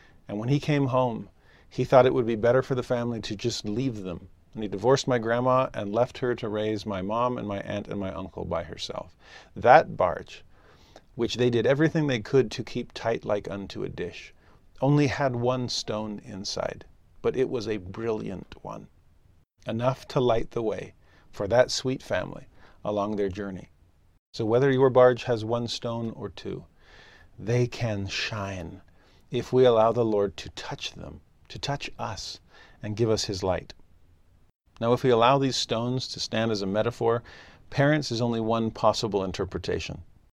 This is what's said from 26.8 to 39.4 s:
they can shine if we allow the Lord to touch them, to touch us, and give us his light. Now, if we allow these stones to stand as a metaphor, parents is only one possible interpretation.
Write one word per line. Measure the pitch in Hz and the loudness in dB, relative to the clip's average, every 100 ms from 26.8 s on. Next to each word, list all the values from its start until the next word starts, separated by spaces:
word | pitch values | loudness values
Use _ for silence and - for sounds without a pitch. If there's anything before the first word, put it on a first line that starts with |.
| - - - - - - | -20 -20 -20 -20 -20 -12
they | 98 120 120 | -2 0 0
can | - 120 104 98 | -2 -4 -2 -4
shine | - - 107 98 95 85 90 - - _ _ _ | -4 -6 -6 -6 -8 -10 -14 -20 -20 _ _ _
if | 120 - | -6 0
we | 127 127 | 6 6
allow | 110 113 | 6 4
the | 117 113 | 4 2
Lord | 104 101 - | 2 0 -2
to | - | -12
touch | - - - - | -12 -12 -10 -10
them, | - 82 - - _ - | -12 -16 -16 -20 _ -20
to | - | -10
touch | - 143 - - | -6 -6 -8 -8
us, | 117 104 - - - - - - | -8 -8 -10 -14 -20 -20 -20 -14
and | 107 104 | -8 0
give | 113 | 2
us | 104 - | 2 0
his | 92 | -2
light. | 92 87 - - - - - _ _ _ _ _ _ - | 0 -2 -4 -18 -20 -20 -20 _ _ _ _ _ _ -4
Now, | 117 | 0
if | 123 | 2
we | 131 | 4
allow | 117 120 139 | 6 6 6
these | 135 - | 2 -2
stones | - 113 120 127 - | -2 -2 -2 -4 -6
to | - | -8
stand | - 110 113 | -6 -2 0
as | 104 | -2
a | 98 | -2
metaphor, | 104 113 - 113 117 - - - - - | 0 -2 0 0 0 -4 -16 -20 -20 -8
parents | - 143 151 120 | 0 2 2 0
is | 117 | -2
only | 120 117 | 0 0
one | 110 113 113 | 0 0 0
possible | - 110 104 113 98 | 2 2 2 0 0
interpretation. | 95 - | -2 -4